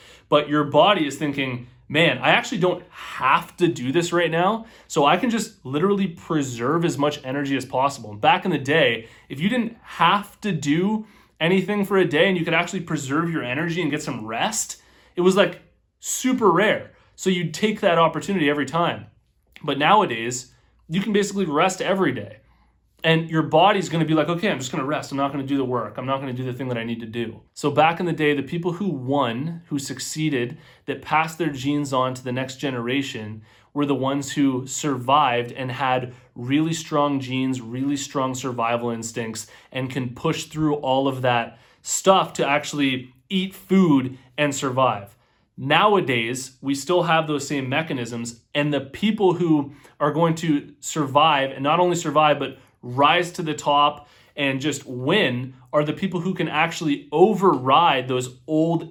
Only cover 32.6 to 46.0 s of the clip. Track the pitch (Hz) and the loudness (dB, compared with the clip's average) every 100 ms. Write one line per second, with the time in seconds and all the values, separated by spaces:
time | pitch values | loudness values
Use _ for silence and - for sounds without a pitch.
32.6 | 143 127 117 135 131 113 107 110 - _ | -6 -4 -2 -4 -4 -8 -10 -14 -18 _
33.6 | _ 143 143 131 131 143 135 151 139 127 | _ -4 -2 0 -2 -2 -4 0 0 0
34.6 | 127 - 151 123 120 143 135 120 120 127 | -6 -6 -4 -2 2 4 4 0 -4 -8
35.6 | 127 127 131 127 127 - _ - 123 143 | -8 -4 0 0 -2 -12 _ -10 0 0
36.6 | 160 160 - 151 143 135 123 131 131 127 | 0 -2 -2 0 0 0 -2 -2 -2 -4
37.6 | 113 123 139 139 - 143 131 127 135 120 | -6 -4 -2 -4 -4 -2 -2 -2 -6 -2
38.6 | 113 120 120 113 107 123 113 110 - - | -2 0 -2 -6 -6 -6 -8 -8 -14 -20
39.6 | - 131 131 135 127 - 165 160 - 156 | -12 -8 -6 -6 -6 -4 -4 -4 -6 -2
40.6 | 156 143 131 131 139 131 123 120 113 - | -2 0 0 0 0 0 0 0 -2 -10
41.6 | _ _ - - 190 190 156 - 139 147 | _ _ -8 0 4 4 4 -2 0 0
42.6 | - 147 139 131 - _ - 190 190 - | -2 0 0 -2 -8 _ -4 -4 -4 -6
43.6 | - 190 175 135 123 - - - 147 135 | 2 4 6 4 2 -8 -10 -2 -2 0
44.6 | 139 127 123 104 98 _ _ _ _ - | -2 2 2 0 -8 _ _ _ _ -8
45.6 | 131 160 208 196 | 0 4 4 4